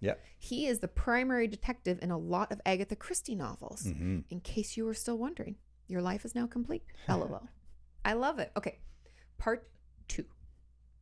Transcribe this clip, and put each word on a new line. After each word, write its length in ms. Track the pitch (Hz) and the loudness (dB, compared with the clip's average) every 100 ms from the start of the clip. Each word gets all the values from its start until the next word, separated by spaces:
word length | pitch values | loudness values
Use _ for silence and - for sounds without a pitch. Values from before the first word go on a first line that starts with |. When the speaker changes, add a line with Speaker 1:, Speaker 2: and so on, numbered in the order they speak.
Speaker 1:
Yeah. 140 | 196 - - - | 0 0 -4 -14
Speaker 2:
He 280 | - 247 294 | -6 -2 0
is 120 | 233 | 0
the 80 | 180 | 0
primary 600 | - - 240 262 247 233 | 0 4 4 6 4 2
detective 500 | 208 - 247 180 175 | 2 -2 0 0 0
in 100 | 175 | 0
a 80 | 165 | 0
lot 340 | 170 175 214 | 2 2 2
of 80 | 208 | 0
Agatha 300 | 190 185 202 208 | 2 2 2 -4
Christie 380 | - 370 - | -4 -4 -2
novels. 500 | 202 127 - - - | -2 -4 -6 -8 -4
Speaker 1:
Mm-hmm. 360 | 101 76 87 92 - | -2 0 2 0 -2
Speaker 2:
In 100 | - | -6
case 360 | - - 208 - | -2 -2 0 0
you 80 | |
were 100 | 220 | -2
still 240 | 220 - 233 | -2 -2 0
wondering, 380 | 254 339 - 202 - - - | -2 -4 -6 -10 -14 -18 -4
your 120 | 185 | 0
life 240 | 180 202 | 2 0
is 100 | 226 | -2
now 120 | 240 240 | -2 0
complete. 380 | 240 240 330 - - | 0 0 -2 -4 -4
Speaker 1:
<laughs> 120 | - | 2
Speaker 2:
L 140 | 185 | 2
O 40 | - | 2
L. 220 | - 240 - - - - - | -4 -8 -16 -18 -18 -18 -2
I 80 | 202 | 2
love 260 | 226 269 302 | 4 2 2
it. 140 | 147 202 | -2 -2
Okay. 220 | 175 - - - - - - - | -4 -4 -10 -16 -20 -20 -12 -4
Part 300 | 220 233 - - - - - | 0 0 -2 -20 -20 -18 -6
two. 160 | - - - - - - - - - | -4 -4 -10 -20 -20 -20 -20 -20 -20